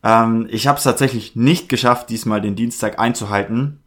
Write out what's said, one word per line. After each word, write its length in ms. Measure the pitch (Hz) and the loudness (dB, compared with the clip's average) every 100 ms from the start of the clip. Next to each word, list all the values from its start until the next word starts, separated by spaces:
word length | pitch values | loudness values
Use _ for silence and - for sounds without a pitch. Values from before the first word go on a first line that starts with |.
Ähm, 460 | 113 113 113 113 110 | 4 4 4 0 -2
ich 160 | 113 135 | -2 0
hab's 160 | 139 | 2
tatsächlich 540 | 135 120 135 120 - 113 | 0 2 0 0 -8 2
nicht 320 | 127 170 - | 2 2 0
geschafft, 420 | 123 123 120 - | 0 2 0 -2
diesmal 300 | 113 113 107 | -6 -2 -2
den 160 | 104 98 | -2 -2
Dienstag 420 | 117 - 107 - | -4 -2 -6 0
einzuhalten. 840 | 117 120 104 101 95 113 143 147 | -2 -2 -2 -2 -2 -2 -4 -6